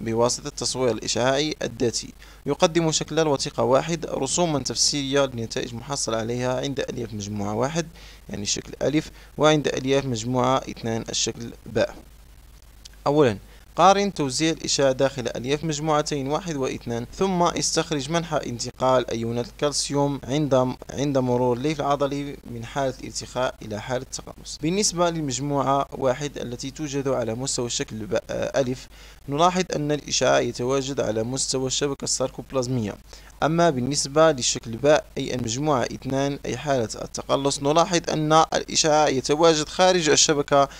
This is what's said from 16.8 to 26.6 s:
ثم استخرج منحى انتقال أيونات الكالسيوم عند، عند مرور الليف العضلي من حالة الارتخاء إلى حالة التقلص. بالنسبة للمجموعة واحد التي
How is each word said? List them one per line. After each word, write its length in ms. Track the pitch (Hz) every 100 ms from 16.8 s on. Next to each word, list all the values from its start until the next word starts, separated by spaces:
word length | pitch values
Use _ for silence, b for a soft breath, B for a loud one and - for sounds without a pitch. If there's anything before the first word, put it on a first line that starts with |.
| - 117 123 -
ثم 260 | 190 180
استخرج 680 | 175 - - 165 160 151 131
منحى 260 | 170 165 151 -
انتقال 640 | 120 123 - 131 127 120
أيونات 360 | 117 113 120 120
الكالسيوم 720 | - 147 139 - 139 143 135
عند، 520 | - 143 147 131 127 - -
عند 280 | 110 147 135
مرور 400 | 127 123 127 120
الليف 220 | 147 151
العضلي 580 | 143 143 143 143 143 135 -
من 140 | 120 113
حالة 280 | 143 135 123
الارتخاء 560 | 117 - - 123 131 -
إلى 200 | 110 104
حالة 200 | 123 127
التقلص. 580 | 131 - - - - -
بالنسبة 480 | 156 196 208 170 175
للمجموعة 760 | 170 147 120 143 143 131 139 139
واحد 460 | 135 131 127 147 123
التي 340 | 120 120